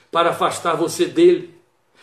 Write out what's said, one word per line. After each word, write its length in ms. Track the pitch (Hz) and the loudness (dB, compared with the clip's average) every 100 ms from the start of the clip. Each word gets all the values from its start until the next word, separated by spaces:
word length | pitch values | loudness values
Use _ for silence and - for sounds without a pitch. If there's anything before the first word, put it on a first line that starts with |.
| _ | _
para 200 | 165 170 | -2 -2
afastar 440 | - 170 - 175 156 | 0 -4 -4 -6 -4
você 300 | 165 - 175 | -4 -2 -2
dele. 480 | 160 175 165 - - _ _ _ _ | 4 4 4 -4 -20 _ _ _ _